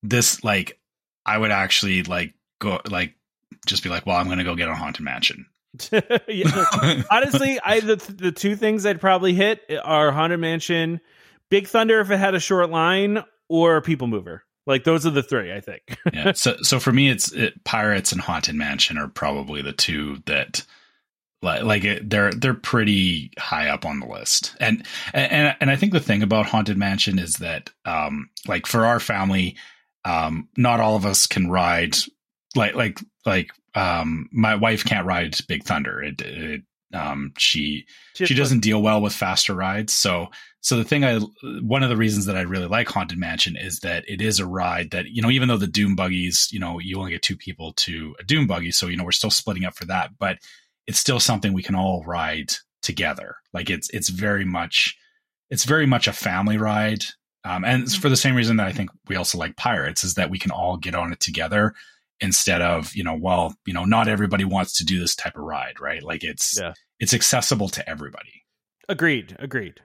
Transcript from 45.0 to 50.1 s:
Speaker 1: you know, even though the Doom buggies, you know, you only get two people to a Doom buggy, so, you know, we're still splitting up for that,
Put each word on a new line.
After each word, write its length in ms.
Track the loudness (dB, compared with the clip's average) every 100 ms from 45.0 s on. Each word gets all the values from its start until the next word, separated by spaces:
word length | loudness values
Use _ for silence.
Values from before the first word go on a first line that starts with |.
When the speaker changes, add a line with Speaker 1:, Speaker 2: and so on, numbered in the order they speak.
| -6
Speaker 1:
you 160 | 0
know, 80 | 2
even 180 | 4 4
though 80 | 2
the 100 | 0
Doom 300 | 0 2 2
buggies, 520 | 0 -2 0 0 0
you 80 | -2
know, 180 | -6 -8
you 200 | -8 -6
only 120 | -6
get 120 | -4
two 140 | -4 -4
people 360 | -10 -12 -10 -4
to 360 | -4 -4 -10 -12
a 20 |
Doom 240 | -2 2 2
buggy, 240 | 0 0
so, 160 | -2 -2
you 100 | -4
know, 60 |
we're 80 | -2
still 200 | 0 0
splitting 340 | 0 -2 -4
up 100 | -6
for 120 | -8 -4
that, 240 | -4 -4